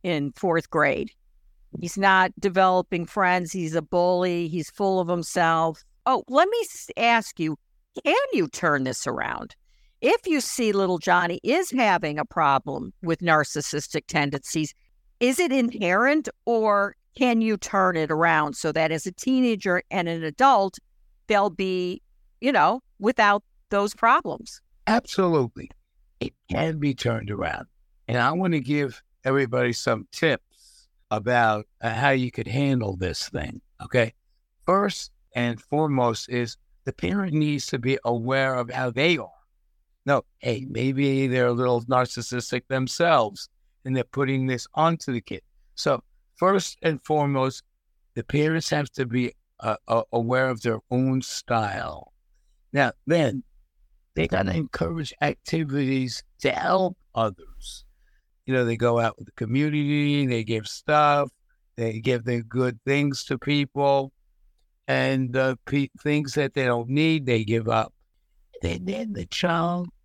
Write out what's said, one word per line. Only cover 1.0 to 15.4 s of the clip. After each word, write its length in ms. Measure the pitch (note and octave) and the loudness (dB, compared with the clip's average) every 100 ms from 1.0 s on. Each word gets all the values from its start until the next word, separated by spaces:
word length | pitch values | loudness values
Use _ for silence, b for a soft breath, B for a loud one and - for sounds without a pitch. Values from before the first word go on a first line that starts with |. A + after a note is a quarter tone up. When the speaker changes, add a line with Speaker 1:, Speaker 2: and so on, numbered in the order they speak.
| - _ _ _ _ _ _ - | -6 _ _ _ _ _ _ -12
Speaker 1:
He's 180 | E3+ G3 | -8 0
not 340 | F#3+ F#3+ F#3+ - | 4 4 2 0
developing 640 | G3 F#3 F#3 F#3 - F3 E3 | 0 4 4 4 0 -4 -4
friends. 460 | G#3 F3+ F3+ E3 | 0 2 2 -2
He's 240 | F#3+ D#3+ D#3+ | -4 -4 -4
a 60 | |
bully. 640 | D3+ F3+ F3+ F3+ F3+ F3 E3 | 0 2 2 2 0 0 -2
He's 220 | F3 - | -4 -6
full 300 | - G3 F#3 | -2 0 2
of 80 | F3 | 0
himself. 760 | F3 D#3+ F3+ E3 E3 D#3+ D#3 _ _ - | -2 -2 0 2 2 0 -4 _ _ 0
Oh, 180 | C4 - | 0 2
let 220 | C4+ F#4+ | 2 2
me 80 | A#4 | 0
s-, 280 | - - - - | -4 -10 -12 0
ask 420 | A#3 A#3 - - | 2 2 0 -4
you, 180 | D#3 D3 _ _ _ - | -4 -4 _ _ _ -4
can 120 | - A4+ C#5 | 0 0 2
you 140 | D4+ D#3 | 0 -2
turn 360 | - E3+ C#3+ | 0 0 2
this 240 | C3 - C3+ | 0 -4 -6
around? 480 | - - - - - _ _ _ _ | -4 -6 -8 -12 -18 _ _ _ _
If 260 | C4 A#4 F#4 | 2 2 2
you 140 | D4 | -2
see 320 | - - A3 | -2 0 2
little 260 | G3 F#3 F3 | 2 2 0
Johnny 400 | F#3 F3+ F3 F3+ | 2 2 2 -2
is 300 | G#3 E4+ F4+ | 0 0 0
having 480 | C4 G#3+ F3+ D#3+ D3+ | 2 4 2 0 -4
a 60 | C#3 | -4
problem 680 | F3 C#3+ C3+ D3 C#3 F#3+ - | 0 2 2 0 -8 -8 -6
with 180 | E3+ D#3+ | -4 -2
narcissistic 840 | E3 D#3 D3 D3+ - D3 - D#3 - | 2 2 2 -4 -4 -6 -4 -6 -2
tendencies, 680 | D#3 C#3+ C#3+ - D#3+ D3+ - _ _ _ - | -2 -2 -4 -4 -4 -4 -8 _ _ _ 0
is 200 | B3 | 2
it 120 | C4 | 2